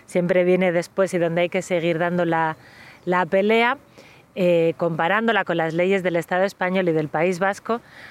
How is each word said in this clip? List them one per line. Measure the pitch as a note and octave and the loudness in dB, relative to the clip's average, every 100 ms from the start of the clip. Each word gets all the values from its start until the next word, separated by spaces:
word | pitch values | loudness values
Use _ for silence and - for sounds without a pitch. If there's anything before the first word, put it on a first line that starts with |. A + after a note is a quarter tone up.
| - | -6
siempre | F3+ F3 F#3 | -2 2 2
viene | F3+ F#3 F#3 | 4 2 2
después | E3+ E3 - F#3 | 0 -4 -2 0
y | F3+ | 0
donde | E3 E3+ | 0 0
hay | F3 | -2
que | F#3 | -2
seguir | F3 F3 E3+ D#3+ | -2 -2 0 0
dando | F3 F3 E3+ | 0 0 0
la, | E3 D#3+ D#3 - - - - F3 | 0 -2 -4 -14 -20 -20 -14 -2
la | F3+ F3+ | -2 2
pelea, | G3 G#3 A3+ A#3+ C#4 - - - - _ - | 0 2 2 2 -2 -10 -20 -20 -20 _ -2
eh, | F3+ E3+ E3 D#3+ | 2 2 2 0
comparándola | E3+ E3 E3 G3+ A3+ G#3 F#3 | -4 -2 0 0 2 0 0
con | E3+ | -2
las | D#3+ | -2
leyes | E3 F3+ G3 | 0 0 0
del | F3+ E3+ | 0 -2
Estado | - F3+ | -2 0
español | G3 - F#3 F#3+ F3+ | -2 -2 -2 0 0
y | |
del | D#3+ D3+ | 0 -2
País | D#3 F3+ E3+ | -2 -2 0
Vasco, | G3 G3+ - A#3 - - - | -2 -4 -6 -8 -8 -20 -20